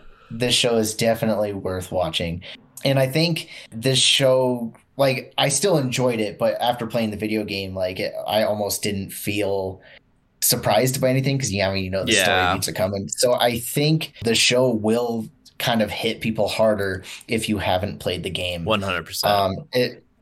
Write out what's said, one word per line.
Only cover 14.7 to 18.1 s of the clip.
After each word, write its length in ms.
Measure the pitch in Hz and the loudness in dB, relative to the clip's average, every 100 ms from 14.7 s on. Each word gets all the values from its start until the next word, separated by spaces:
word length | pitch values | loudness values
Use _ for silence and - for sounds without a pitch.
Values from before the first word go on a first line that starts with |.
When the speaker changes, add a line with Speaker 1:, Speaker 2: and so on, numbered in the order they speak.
Speaker 1:
will 560 | 110 107 117 120 113 110 _ - - | 2 0 0 0 -4 -8 _ -20 -6
kind 240 | 127 113 | -2 0
of 80 | 104 | 0
hit 300 | - 113 110 | -2 -4 -4
people 280 | 110 107 98 | -4 -2 -2
harder 540 | - 110 101 98 90 - - - | 2 2 2 -2 -4 -10 -16 -4
if 220 | 113 110 | -4 0
you 100 | 101 | -2
haven't 400 | 95 92 101 73 | 0 0 -2 -4
played 240 | 98 | -4